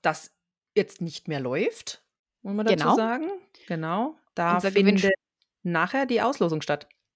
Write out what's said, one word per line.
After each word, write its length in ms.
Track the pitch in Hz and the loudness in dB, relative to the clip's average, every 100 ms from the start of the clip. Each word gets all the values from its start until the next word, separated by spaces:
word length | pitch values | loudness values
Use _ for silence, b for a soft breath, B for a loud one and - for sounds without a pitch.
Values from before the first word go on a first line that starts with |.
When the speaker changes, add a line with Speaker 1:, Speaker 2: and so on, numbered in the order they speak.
Speaker 1:
das 340 | 170 151 - _ _ _ _ | -2 -2 -8 _ _ _ _
jetzt 280 | 208 196 - | -2 -2 -4
nicht 260 | 165 - - | -8 -8 -8
mehr 120 | 147 | -4
läuft, 600 | 123 139 277 - - - _ _ _ _ | -2 -2 -2 -4 -10 -14 _ _ _ _
wollen 140 | 196 202 | -8 -2
wir 80 | |
dazu 120 | 220 175 | 0 2
Speaker 2:
Genau. 200 | 156 233 | 2 2
Speaker 1:
sagen. 320 | 220 247 330 392 - _ - | 2 -2 -6 -8 -14 _ -10
Genau. 500 | 170 160 185 277 320 _ | -8 -4 -4 -4 -8 _
Da 200 | - 170 | -4 0
Speaker 2:
Unser 180 | 175 196 | 2 2
Speaker 1:
findet 300 | 196 196 196 | 4 4 4
Speaker 2:
Gewinnspiel 100 | 196 190 _ _ _ _ | 4 2 _ _ _ _
Speaker 1:
nachher 420 | 175 170 180 262 269 | -2 0 0 0 0
die 160 | 226 | 0
Auslosung 400 | 226 285 175 156 | 0 0 0 0
statt. 260 | - 147 - _ _ | -2 -4 -6 _ _